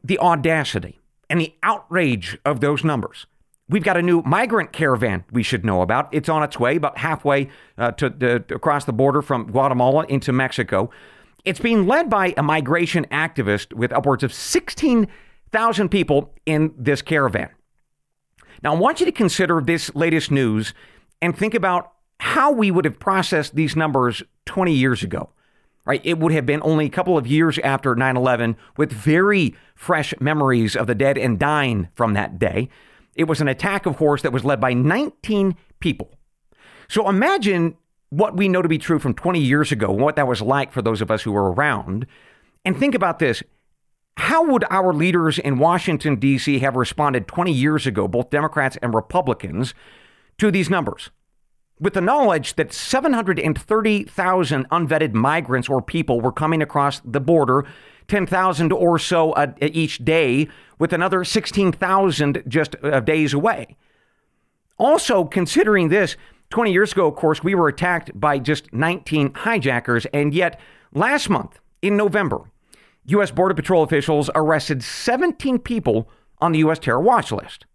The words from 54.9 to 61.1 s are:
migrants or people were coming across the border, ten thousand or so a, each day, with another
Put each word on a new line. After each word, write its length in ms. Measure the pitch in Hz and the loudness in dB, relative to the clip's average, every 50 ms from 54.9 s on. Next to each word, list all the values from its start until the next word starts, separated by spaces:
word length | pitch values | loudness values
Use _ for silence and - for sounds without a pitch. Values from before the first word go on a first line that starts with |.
| 160 151 156 135 104 | 0 0 0 0 0
migrants 560 | 110 117 139 151 170 135 127 127 127 120 - | 0 2 2 0 0 0 -2 -2 -2 0 0
or 120 | 139 127 | -2 -2
people 380 | - - - - - - 127 120 | -2 -2 -4 -2 -2 0 0 0
were 140 | 113 127 - | 0 -2 -2
coming 280 | - 156 156 165 156 | -2 -2 0 0 0
across 380 | 151 - - 147 139 143 139 - - | -2 -2 0 0 0 0 -2 -6 -8
the 160 | 127 117 143 | -6 -4 -2
border, 440 | 131 143 170 160 143 120 127 143 135 - - - - - - _ _ - | 0 2 2 4 4 4 2 0 0 -4 -10 -20 -20 -20 -20 _ _ -4
ten 180 | 202 202 180 | -2 -2 0
thousand 460 | - 185 185 185 185 165 135 170 160 185 | 0 0 0 2 0 0 0 0 0 2
or 260 | - 180 170 170 156 | 2 2 2 2 2
so 340 | - - 185 165 160 156 - | 0 0 2 2 2 2 2
a, 160 | - 147 131 - - | 0 0 -2 -2 -2
each 380 | 143 156 156 165 160 147 - - | -4 -2 0 -2 -2 -2 -4 -4
day, 500 | 120 156 160 165 156 127 123 139 151 - - - - _ _ | -2 0 2 2 2 2 2 0 0 -2 -6 -14 -20 _ _
with 140 | - 165 165 | -2 -2 0
another 320 | 175 165 175 190 | 0 0 0 0